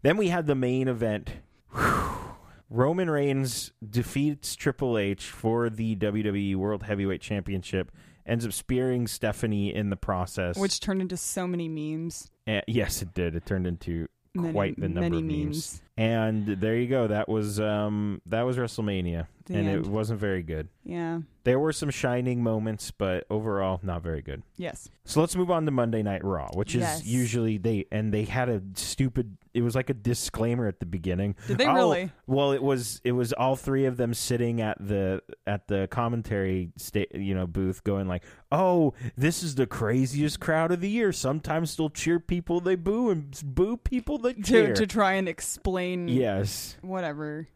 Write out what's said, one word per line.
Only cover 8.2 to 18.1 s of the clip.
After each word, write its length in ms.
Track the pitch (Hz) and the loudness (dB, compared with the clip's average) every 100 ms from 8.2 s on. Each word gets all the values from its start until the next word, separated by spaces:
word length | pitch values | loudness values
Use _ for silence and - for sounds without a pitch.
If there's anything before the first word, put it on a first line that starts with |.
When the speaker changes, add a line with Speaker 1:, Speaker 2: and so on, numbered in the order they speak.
Speaker 1:
ends 220 | - 117 113 | -4 -2 -2
up 60 | |
spearing 560 | - - 127 127 123 117 | -6 -2 0 2 2 0
Stephanie 680 | - 113 - 113 104 101 | -2 -2 0 0 2 0
in 160 | - 104 | 0 -2
the 60 | 95 | -2
process. 600 | - 92 87 - 90 87 | -2 -2 -2 -2 -2 0
Speaker 2:
Which 220 | 196 - | 0 0
turned 220 | - 190 | -2 -2
into 140 | 185 180 | -2 -4
so 320 | - - 180 | -6 -4 -2
many 200 | 175 165 | -2 -4
memes. 640 | 156 151 160 165 - - _ - | -4 -4 -4 -6 -10 -16 _ -2
Speaker 1:
And, 160 | 104 - | -2 0
yes, 340 | 117 98 - | 0 0 -2
it 100 | 87 | -6
did. 220 | - 87 | -2 -2
It 100 | 82 - | -2 -2
turned 200 | 95 90 | 0 0
into 400 | 85 - 82 80 _ _ | -4 -4 -4 -6 _ _
Speaker 2:
Many, 180 | 185 170 | -4 -2
Speaker 1:
quite 240 | 160 98 - | 0 0 0
the 100 | 156 | -2
number 120 | 165 | 0
Speaker 2:
many 180 | 175 170 | 0 0
Speaker 1:
of 60 | |
memes. 120 | 160 151 | -2 -2
Speaker 2:
memes. 380 | 151 151 - - - - | -2 -4 -8 -14 -12 -2
Speaker 1:
And 500 | 113 113 110 110 104 | 2 2 2 0 0
there 300 | 98 107 113 | 0 2 2
you 100 | 120 | 2
go. 220 | 135 113 | 2 2
That 200 | 104 - | 0 0
was, 300 | 110 104 104 | 0 0 0
um, 640 | 107 104 104 104 104 | 0 0 0 0 -2